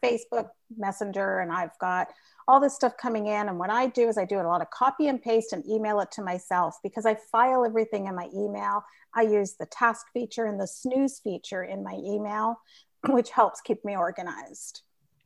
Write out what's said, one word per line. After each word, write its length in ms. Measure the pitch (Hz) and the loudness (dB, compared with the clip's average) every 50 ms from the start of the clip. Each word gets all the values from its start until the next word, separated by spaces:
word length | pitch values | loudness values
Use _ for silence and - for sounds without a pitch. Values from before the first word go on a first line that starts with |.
| - | -2
Facebook 460 | 247 240 226 - - - 233 214 - - _ _ _ 226 | 0 0 -2 -4 -4 -4 -4 -4 -4 -12 _ _ _ -10
Messenger 640 | 220 202 196 190 - 208 202 190 196 196 190 190 190 | -6 -4 -4 -4 -4 -6 -6 -4 -2 -2 0 0 -2
and 120 | 185 170 | -2 -2
I've 260 | 165 185 175 170 - _ | -2 -4 -4 -6 -6 _
got 280 | 185 185 180 185 180 - - _ _ _ _ _ - - | -4 -2 -2 -2 -2 -4 -8 _ _ _ _ _ 6 8
all 120 | 262 277 | 8 8
this 140 | 285 277 277 | 8 6 2
stuff 220 | - - 240 - - | 2 0 0 0 -2
coming 300 | - 254 226 220 208 208 | -4 -4 -2 -2 -2 0
in. 220 | 208 208 208 208 | -2 0 -2 -2
And 100 | 185 175 | -4 -4
what 100 | 180 190 | -2 0
I 160 | 214 240 262 262 | 2 2 2 2
do 200 | 240 247 240 233 | 2 2 2 2
is 100 | 220 220 | 2 0
I 80 | 185 | 0
do 140 | 185 202 196 | 0 0 0
a 40 | 175 | 2
lot 180 | 165 175 175 | 2 0 0
of 80 | 165 - | 0 -4
copy 360 | - - 254 269 269 - 302 285 | -2 2 2 2 2 2 0 0
and 140 | 269 240 | 0 0
paste 320 | - 233 226 226 220 - - | 0 2 2 2 2 0 -6
and 120 | 175 - 185 | -8 -4 -2
email 320 | 214 220 214 214 214 208 | -2 0 0 0 0 0
it 120 | 190 - - | 0 -2 -6
to 100 | - 202 | -8 -6
myself 540 | 185 180 185 - - 190 180 175 160 - - - | -6 -6 -6 -4 -2 0 0 0 0 -2 -6 -10
because 220 | 196 - 226 214 | -8 -8 0 2
I 100 | 226 214 | 2 0
file 480 | 214 - - - 226 240 247 262 254 247 | 0 -4 0 4 4 6 6 6 4 2
everything 440 | 226 220 226 220 220 - 202 196 196 | 2 2 0 0 0 -2 -4 -4 -4
in 80 | 185 | -6
my 140 | 180 175 175 180 | -8 -8 -8 -6
email. 500 | 196 208 202 202 202 208 202 202 208 208 - _ _ - _ - | -4 -4 -4 -4 -4 -4 -2 -2 -2 -4 -8 _ _ -20 _ 0
I 100 | 233 226 | 2 2
use 300 | 220 214 208 202 196 - | 4 4 2 2 0 -6
the 140 | - - - | -10 -12 -12
task 400 | - - 247 233 226 - - - | -2 0 2 2 2 0 -10 -8
feature 340 | _ 247 240 220 - - 226 | _ -6 -6 -6 -4 -4 -4
and 140 | 214 208 196 | -4 -2 -4
the 80 | 196 185 | -6 -8
snooze 520 | - - - 254 254 269 277 262 262 - | -8 -8 -6 -2 0 2 0 0 -2 -4
feature 440 | - 214 180 170 - - 202 185 180 | -6 -6 -6 -6 -8 -8 -8 -8 -6
in 200 | - 190 196 196 | -6 -8 -8 -8
my 100 | 190 190 196 - | -10 -10 -10 -6
email, 560 | 196 202 208 208 208 208 214 214 226 233 233 _ _ _ - _ _ _ _ - | -4 -4 -4 -4 -4 -4 -2 -2 -2 -2 -4 _ _ _ -20 _ _ _ _ 0
<clears throat> 60 | - | 4
which 200 | 277 247 240 - | 4 4 2 2
helps 320 | - - 226 196 - - | 4 4 4 4 4 -4
keep 240 | - - - - - | -4 -4 -4 -4 -4
me 100 | 208 202 | -6 -2
organized. 840 | 185 170 175 180 - 180 175 - 101 127 - 147 - - - - - _ _ _ _ _ _ _ _ _ | -2 -2 -2 -2 -6 -8 -8 -8 -10 -14 -16 -18 -18 -18 -18 -18 -20 _ _ _ _ _ _ _ _ _